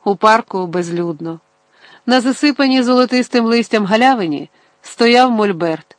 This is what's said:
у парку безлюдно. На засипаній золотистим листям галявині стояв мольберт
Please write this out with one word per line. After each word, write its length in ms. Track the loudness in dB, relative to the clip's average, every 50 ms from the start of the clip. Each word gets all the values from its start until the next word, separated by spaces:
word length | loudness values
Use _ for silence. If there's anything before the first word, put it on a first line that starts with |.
| _
у 120 | -4 -4
парку 500 | 0 2 2 2 2 0 -4 -8 -8 -8
безлюдно. 760 | -6 -6 -6 -6 -6 -6 -6 -6 -6 -8 -8 -10 -12 -12 -14 -16 _ _ _ _ _ _ _ _ -20 -20 -10 _
На 140 | 0 0 0
засипаній 640 | 0 0 -2 0 0 0 0 0 0 0 0 0 0
золотистим 640 | 2 2 2 2 2 0 -2 -2 0 -2 -2 0
листям 400 | 0 0 0 0 0 -2 -2 0
галявині 640 | 0 2 2 4 2 2 2 -2 -4 -4 -6 -8 -12 _ _ _ _ _ _ _
стояв 480 | -20 -4 0 2 4 4 4 4 2
мольберт 680 | 2 0 0 -2 -2 -2 -4 -4 -4 -6 -10 _ -20